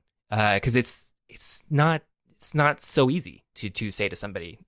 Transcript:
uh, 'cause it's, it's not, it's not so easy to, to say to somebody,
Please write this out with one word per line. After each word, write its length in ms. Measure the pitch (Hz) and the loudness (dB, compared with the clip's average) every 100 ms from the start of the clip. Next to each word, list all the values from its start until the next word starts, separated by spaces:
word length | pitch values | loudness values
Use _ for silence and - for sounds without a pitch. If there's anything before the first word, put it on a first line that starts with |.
| _ _ _ | _ _ _
uh, 300 | 107 107 101 | 2 4 2
'cause 160 | 131 120 | 2 2
it's, 360 | 120 - - _ _ | 2 0 -6 _ _
it's 360 | - - - - | -10 -8 -8 -2
not, 340 | 143 156 156 - _ _ | 2 2 0 -6 _ _
it's 240 | _ - | _ -4
not 260 | 151 147 - | 0 0 0
so 300 | - - 131 | 0 2 2
easy 340 | 170 - - _ - | 2 -6 -18 _ -12
to, 140 | 107 | -8
to 200 | - 107 | -6 -6
say 180 | - 101 | -4 -4
to 60 | |
somebody, 460 | - 104 92 85 - | -4 -10 -10 -12 -18